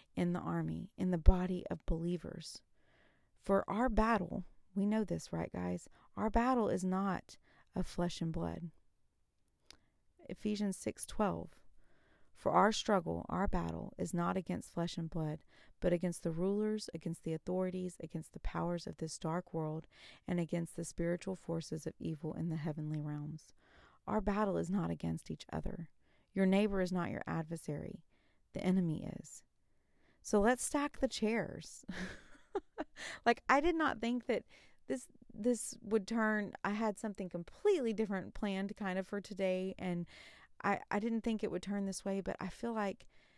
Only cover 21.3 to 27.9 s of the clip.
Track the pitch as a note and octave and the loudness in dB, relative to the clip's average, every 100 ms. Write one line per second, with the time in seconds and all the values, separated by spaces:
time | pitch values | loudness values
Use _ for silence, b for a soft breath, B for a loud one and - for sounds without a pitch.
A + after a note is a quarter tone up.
21.3 | F#3 - E3 - D#3+ D#3+ - E3 D3+ D#3 | -6 -4 -4 -4 -6 -6 -6 -6 -4 -6
22.3 | - D#3+ D#3+ D#3 D3+ D3+ D3+ D3 D3 D3 | -4 -2 -2 -4 -4 -4 -4 -4 -6 -6
23.3 | D#3 - b b b b b - G#3+ G3+ | -10 -14 b b b b b -2 0 2
24.3 | G3+ G#3 E3+ E3+ G3 E3+ D#3+ E3 D#3+ - | 2 2 2 0 0 0 -2 -2 -4 -6
25.3 | D#3 - D#3 - - D#3+ - b b b | -10 -8 -4 -4 -4 -10 -16 b b b
26.3 | F#3+ F#3+ G3 G#3 G3 F3+ F3+ E3+ - E3+ | 2 4 6 4 2 0 0 -2 -4 -4
27.3 | E3 D#3+ E3 - D3 - | -4 -4 -6 -6 -6 -8